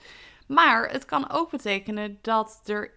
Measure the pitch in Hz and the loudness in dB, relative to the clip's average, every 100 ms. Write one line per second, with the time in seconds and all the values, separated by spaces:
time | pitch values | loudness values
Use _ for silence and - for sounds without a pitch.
0 | - - - - - 285 311 226 - 262 | -20 -20 -20 -20 0 4 6 4 0 -6
1 | - 277 - 311 330 269 208 196 196 208 | -2 -4 -2 -2 -2 -4 -2 -2 -4 -8
2 | 208 202 226 220 214 - - 208 - | -8 -8 0 0 0 -8 -6 -6 -6